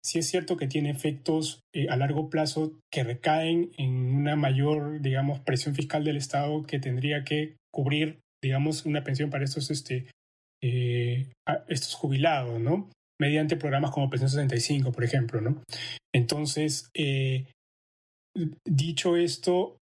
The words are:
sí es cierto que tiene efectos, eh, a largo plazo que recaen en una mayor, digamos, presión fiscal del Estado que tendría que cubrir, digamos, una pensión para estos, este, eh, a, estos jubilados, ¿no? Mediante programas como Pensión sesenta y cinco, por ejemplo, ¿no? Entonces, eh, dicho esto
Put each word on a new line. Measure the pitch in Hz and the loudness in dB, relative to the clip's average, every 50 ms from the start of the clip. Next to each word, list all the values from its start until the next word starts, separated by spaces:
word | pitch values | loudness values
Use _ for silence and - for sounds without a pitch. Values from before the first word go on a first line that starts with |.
| - | -6
sí | - - 170 | -2 -2 -2
es | 160 - | -2 2
cierto | - 180 165 - 185 | 0 0 0 0 -2
que | 175 151 139 | 0 0 -2
tiene | - 156 147 147 | 0 0 0 0
efectos, | 143 - - 156 139 - - - 160 160 156 - - - _ _ _ | -2 0 -2 -2 -2 -2 0 0 2 2 0 -2 -6 -10 _ _ _
eh, | 170 139 127 | -2 0 0
a | 123 | 2
largo | 127 135 139 147 151 156 156 | 2 2 2 2 0 -2 0
plazo | - 156 156 147 - 156 156 156 - - _ _ - | 0 0 0 0 0 -2 -2 -2 -4 -10 _ _ -4
que | 147 131 | -2 -2
recaen | 117 123 127 - 160 156 160 165 165 165 170 175 175 - | -2 -2 -2 2 2 2 2 2 2 2 2 0 0 -4
en | - 143 131 127 127 127 127 131 | -4 -2 -2 0 0 0 2 2
una | 139 143 147 147 | 2 2 2 2
mayor, | 147 143 135 131 131 139 147 151 151 147 147 151 151 | 2 2 2 2 2 2 2 2 0 0 -4 -4 -2
digamos, | 143 135 131 135 139 139 143 139 | -2 0 0 0 0 0 -2 -2
presión | - - 135 131 - 151 143 | -2 -2 -2 -2 0 -2 -2
fiscal | 135 139 139 - 151 147 | -2 -2 0 0 0 0
del | 156 147 | 0 0
Estado | 143 135 - - 143 143 143 151 156 151 | -2 -4 -2 -2 0 0 0 -2 -2 -4
que | - - 139 | -4 -4 -4
tendría | 135 135 123 127 127 147 147 147 139 | -2 -2 -2 -2 0 -2 -2 -2 -2
que | - 151 151 151 156 - _ _ _ - | -2 -2 -2 -2 -4 -8 _ _ _ -4
cubrir, | - 139 139 143 151 156 156 156 - _ _ _ _ - | -2 0 2 2 2 0 0 -2 -10 _ _ _ _ -2
digamos, | 135 131 135 143 156 156 - - | 0 0 2 2 0 0 -2 -2
una | 156 147 147 139 | 0 0 0 0
pensión | - 135 131 147 143 | -2 -2 0 0 -2
para | 143 139 139 | 0 -2 -2
estos, | 139 135 151 135 - | -2 -2 -4 -2 -2
este, | 151 139 - - 127 127 127 - - _ _ _ _ _ _ _ _ _ - | -4 -4 -2 -4 -4 -4 -4 -8 -16 _ _ _ _ _ _ _ _ _ -2
eh, | 123 120 127 123 120 120 123 120 120 123 127 135 - - _ _ - | 0 2 2 2 2 2 0 0 0 0 0 -2 -4 -8 _ _ -2
a, | - - - - | -2 -2 -2 -4
estos | 175 135 - - - | -4 -4 -4 -4 -6
jubilados, | - - 143 135 131 139 165 156 139 127 120 117 117 | -4 -2 0 2 4 4 4 4 2 0 -2 -2 -2
¿no? | 117 120 160 196 202 - - _ _ _ _ _ | 0 0 0 0 -2 -6 -14 _ _ _ _ _
Mediante | 143 143 147 156 151 151 170 | 0 2 2 2 2 2 0
programas | 147 139 147 135 139 147 135 | 0 0 0 0 2 0 0
como | - 143 139 135 | 0 0 0 0
Pensión | 135 127 131 135 | 0 0 0 2
sesenta | 131 143 143 131 123 | 2 2 0 2 0
y | 117 | 0
cinco, | 117 - 147 143 131 127 120 | 0 0 2 2 2 0 0
por | - 120 | 0 0
ejemplo, | 120 - 135 120 113 - 113 | 0 2 0 0 0 -2 -2
¿no? | 107 120 143 - - - - - - - - - _ _ - | 0 0 0 -2 -4 -14 -12 -10 -10 -10 -10 -12 _ _ 2
Entonces, | 131 123 117 - 147 151 143 - 151 151 156 139 - - - _ | 2 2 2 0 -4 -4 -2 -2 0 0 0 -2 -4 -8 -10 _
eh, | - 151 139 135 135 135 131 131 127 131 - _ _ _ _ _ _ _ _ _ _ _ _ _ _ _ _ _ - 170 156 - - _ | -2 -2 0 0 0 0 0 0 -2 -4 -6 _ _ _ _ _ _ _ _ _ _ _ _ _ _ _ _ _ -4 -4 -4 -6 -8 _
dicho | - 165 135 147 165 165 - - 180 170 | 0 2 2 2 2 0 0 2 2 4
esto | 170 175 170 170 - - - 180 180 196 - - _ | 4 2 2 0 -2 0 2 2 2 2 0 -4 _